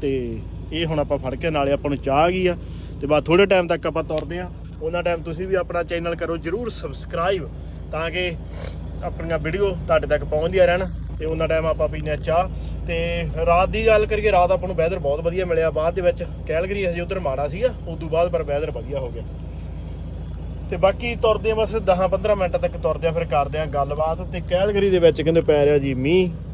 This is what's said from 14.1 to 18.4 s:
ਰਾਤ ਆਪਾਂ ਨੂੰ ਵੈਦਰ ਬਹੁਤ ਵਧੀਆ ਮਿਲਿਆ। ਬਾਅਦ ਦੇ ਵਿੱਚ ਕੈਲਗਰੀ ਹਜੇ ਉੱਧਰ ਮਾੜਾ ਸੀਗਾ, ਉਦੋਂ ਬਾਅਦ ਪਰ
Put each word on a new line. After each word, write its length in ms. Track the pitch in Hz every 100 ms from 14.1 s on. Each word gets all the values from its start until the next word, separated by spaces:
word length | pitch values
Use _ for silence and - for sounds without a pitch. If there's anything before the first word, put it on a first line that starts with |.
| 208 214
ਰਾਤ 200 | 185 180
ਆਪਾਂ 160 | 185 185
ਨੂੰ 80 | 175
ਵੈਦਰ 240 | 165 180
ਬਹੁਤ 200 | 147 147
ਵਧੀਆ 260 | 170 180 175
ਮਿਲਿਆ। 240 | 160 160
ਬਾਅਦ 220 | 156 160 180
ਦੇ 60 |
ਵਿੱਚ 220 | 175 170 160 - -
ਕੈਲਗਰੀ 380 | 160 185 202 185
ਹਜੇ 160 | 170
ਉੱਧਰ 180 | 175 190
ਮਾੜਾ 280 | 147 135 143
ਸੀਗਾ, 260 | 175 247 - 156
ਉਦੋਂ 220 | 156 160
ਬਾਅਦ 220 | 160 180
ਪਰ 120 | 170